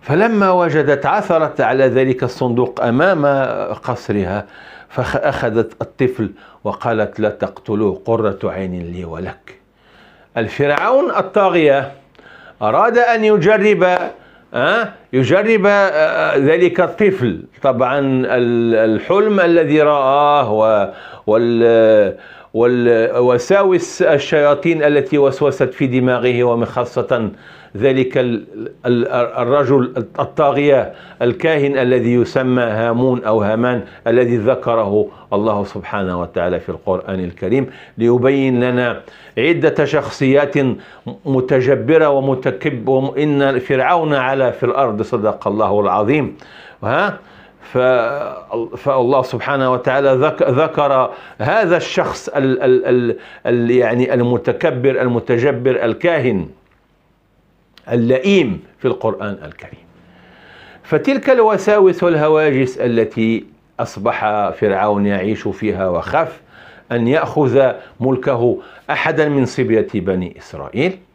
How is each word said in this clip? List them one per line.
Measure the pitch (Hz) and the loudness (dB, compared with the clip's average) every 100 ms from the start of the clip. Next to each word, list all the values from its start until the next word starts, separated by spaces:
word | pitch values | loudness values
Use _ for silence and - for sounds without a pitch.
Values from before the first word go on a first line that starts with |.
فلما | - 151 226 214 196 | -2 0 2 2 2
وجدت، | 180 170 147 139 143 - | 2 2 0 0 0 0
عثرت | 202 202 165 151 - | -2 0 0 0 0
على | 117 131 | 0 2
ذلك | 131 120 131 127 | 2 2 0 0
الصندوق | 123 - 127 120 123 - | -4 -4 -2 0 -2 -2
أمام | 120 123 180 175 143 139 127 104 101 107 | -2 0 0 2 0 0 -2 -4 -6 -8
قصرها، | - 117 - 104 90 101 - - - - - | -8 -8 -4 -4 -2 -6 -8 -20 -20 -20 -10
فأخذت | - 117 139 151 123 120 110 107 - | -6 -4 -2 -2 -2 -2 -2 -4 -6
الطفل | - - 131 127 101 - - - | -14 -2 -2 -2 -6 -8 -20 -10
وقالت: | 104 95 123 110 104 - | -10 -6 -4 -2 -4 -2
"لا | 107 | -4
تقتلوه، | - 101 - - 104 107 87 | -2 -8 -8 -6 -2 -2 -4
قرة | - 113 107 95 | -4 -2 -2 -4
عين | 104 87 92 90 85 | -8 -6 -8 -8 -10
لي | 90 | -12
ولك." | 85 78 90 - - - _ _ _ _ - _ _ 117 | -12 -10 -12 -14 -20 -20 _ _ _ _ -20 _ _ -6
الفرعون | 107 - 143 143 190 262 349 | -6 -2 0 0 2 0 0
الطاغية | 202 190 214 190 170 151 139 135 - _ _ - - - - | -2 -2 0 2 4 4 2 0 -12 _ _ -20 -20 -20 -6
أراد | 107 135 226 233 | -2 2 2 2
أن | 240 226 | 2 2
يجرب، | 214 208 170 214 208 185 180 180 - - - - _ | 2 4 4 4 2 2 2 0 -4 -12 -20 -20 _
آه، | 117 143 220 208 - _ | -2 0 -2 -4 -12 _
يجرب، | 127 123 180 214 220 190 | -2 2 2 2 2 4
آه، | 202 196 151 156 160 156 143 | 4 2 2 0 0 0 2
ذلك | 139 170 180 - | 2 4 2 2
الطفل. | 165 - 208 - 120 82 - _ | -2 2 0 2 -4 -4 -10 _
طبعا | 139 120 127 143 | -2 0 0 0
ال-، | 139 131 131 123 120 120 117 | 0 0 0 0 2 2 2
الحلم | 113 113 110 - 190 214 196 | 2 2 0 0 2 2 2
الذي | 170 170 151 151 | 4 2 4 2
رآه | 151 147 131 139 143 147 120 | 4 2 2 2 4 2 2
و-، | 107 110 107 98 - - - - | 2 2 2 0 -6 -20 -10 0
وال-، | 110 120 117 117 113 110 107 98 87 - - - | 2 2 4 4 6 6 4 2 -2 -18 -20 -8
والوساوس | 110 120 123 120 117 113 120 123 120 - 196 196 180 175 - | 0 2 2 2 2 2 2 2 0 2 2 4 0 -2 -2
الشياطين | 170 147 - 156 147 143 170 160 | 2 2 2 2 2 2 0 0
التي | 147 147 139 147 | 2 2 0 2
وسوست | 139 135 147 127 131 | 2 2 -2 0 -4
في | - 135 | -2 -2
دماغه، | 127 127 123 123 120 | 0 0 0 0 2
ومن | 123 117 | 0 0
خاصة | 113 - 120 - - 123 104 - - - - 98 | -2 -4 -4 -4 -2 -2 -2 -8 -20 -20 -18 -2
ذلك | 135 135 131 135 | 0 2 0 0
ال-، | 127 113 - 101 113 - - | -2 -4 -6 -14 -14 -8 -2
ال-، | 120 117 127 120 123 | 0 0 -2 -2 -2
الرجل | 120 143 127 139 127 127 110 - | 0 0 2 2 0 -4 -8 -8
الطاغية | 135 - 147 135 143 135 107 - - - | -6 0 0 2 2 2 0 -10 -20 -4
الكاهن | 120 123 165 156 139 135 | -2 0 0 0 0 0
الذي | 123 127 113 | 2 2 2
يسمى | 123 113 139 131 127 | 2 0 0 0 0
هامون | 117 107 117 117 131 123 | 0 -2 -2 0 0 0
أو | 110 110 | 0 0
هامان، | 101 110 123 123 95 - 117 | 0 0 0 -2 -8 -8 0
الذي | 120 120 120 | 2 2 0
ذكره | 107 127 127 113 101 104 - - - | 0 -2 0 -2 0 0 -2 -8 -6
الله | 101 110 104 | -2 0 -2
سبحانه | 101 104 - 104 92 87 | -6 -10 -8 -6 -6 -6
وتعالى | 85 90 87 87 | -6 -4 -2 -4
في | - | -6
القرآن | 82 - 92 - 95 | -10 -4 -4 -4 -8
الكريم | 90 87 92 123 - - - - | -8 -8 -4 -2 -4 -10 -20 -2
ليبين | 117 120 123 139 135 123 | 0 2 2 2 0 0
لنا | 123 123 123 110 - - - - | 0 0 -2 -6 -14 -20 -10 -2
عدة | 139 160 147 160 | 0 2 0 0
شخصيات | 143 147 135 - 135 139 143 143 131 107 - - - 123 | 0 -2 -4 -2 2 2 2 0 -2 -4 -12 -18 -16 -12
متجبرة | 147 131 127 135 123 131 110 160 156 | -2 -2 2 0 2 0 2 4 4
ومتكب-، | 139 135 127 135 120 156 127 110 131 135 135 | 2 0 -2 -2 -4 -6 -4 0 0 0 -2
إن | 151 143 139 131 | 0 0 0 -2
فرعون | 127 135 131 175 156 | -2 0 2 0 0
علا | 143 127 135 127 | -2 -2 0 -2
في | 120 123 | 0 -2
الأرض، | 135 131 107 | 0 -2 -2
صدق | 104 117 104 98 104 | -4 -2 -2 -2 -4
الله | 104 104 104 | -2 0 0
العظيم. | 98 98 107 151 113 - - - - - | 0 0 0 0 -2 -10 -20 -20 -20 -10
ها؟ | 104 143 202 - - - - _ - | -4 -2 -2 -6 -20 -20 -20 _ -6
ف-، | 127 127 127 117 143 - - 85 117 113 120 | 0 2 2 0 -6 -8 -12 -10 -8 -8 -6
فالله | 139 131 120 139 | -2 0 2 0
سبحانه | 123 120 - 139 131 | 0 -6 -4 -2 0
وتعالى | 123 127 131 139 | 0 0 0 2
ذك-، | 131 151 - | 2 0 0
ذكر | - 127 160 - 143 131 123 - - - | 0 2 0 0 0 2 0 -4 -20 -8
هذا | 113 214 190 170 | -2 0 2 0
الشخص | - - 156 - - | 0 -4 -4 -6 -6
ال-، | 143 135 127 | -2 0 0
ال-، | 131 127 127 | 2 2 4
ال-، | 123 120 113 - - - | 0 0 -6 -12 -8 -2
ال-، | 120 117 | 0 2
يعني | 123 117 120 127 | 2 2 0 0
المتكبر، | 127 120 120 - - 170 131 131 131 | 2 2 0 -2 -2 -2 0 0 0
المتجبر، | 123 120 113 117 139 127 127 123 | 0 -2 0 0 2 0 0 0
الكاهن | 117 110 175 165 127 101 80 - _ _ _ _ _ _ _ _ _ _ _ - - | -2 0 0 0 0 -2 -6 -14 _ _ _ _ _ _ _ _ _ _ _ -20 -4
اللئيم | 120 117 170 190 196 131 90 - _ | -2 2 0 4 2 2 -4 -12 _
في | 131 | -4
القرآن | - 113 - 104 98 | -2 -4 -4 -8 -10
الكريم. | 73 - - - _ _ _ - - - - - - - | -16 -20 -20 -20 _ _ _ -20 -20 -20 -20 -20 -20 -20
فتلك | - 151 202 269 277 | -2 0 0 0 2
الوساوس | 262 220 202 202 208 190 170 | 4 4 2 2 4 4 4
والهواجس | 175 160 151 156 156 131 127 - | 0 2 2 2 2 0 -2 -2
التي | 123 113 110 - 113 113 - _ _ - | -2 0 -2 0 0 -2 -6 _ _ -10
أصبح | 113 - 107 - 107 107 98 | -10 -4 -6 -2 -2 -2 -4
فرعون | - 107 95 104 101 101 | -2 -2 0 0 0 0
يعيش | 101 95 107 107 | -2 -2 -4 -6
فيها، | 90 107 92 95 | -6 -6 -2 -2
وخاف | 87 80 143 160 - _ - - - _ | -4 -2 -2 -2 -8 _ -20 -20 -20 _
أن | 120 117 | -2 0
يأخذ | 151 151 - 135 127 131 - - - | 0 0 0 2 4 2 -2 -14 -6
ملكه | 127 127 143 123 120 - - - - | -2 -2 -2 0 0 -2 -8 -20 -8
أحدا | 143 160 151 151 | -4 -2 0 0
من | 139 123 | 0 -2
صبية | - 120 110 98 | -2 0 0 0
بني | 107 90 92 90 - | -4 -2 -4 -6 -12
إسرائيل | - 76 69 107 170 190 _ | -18 -16 -10 -4 -4 -4 _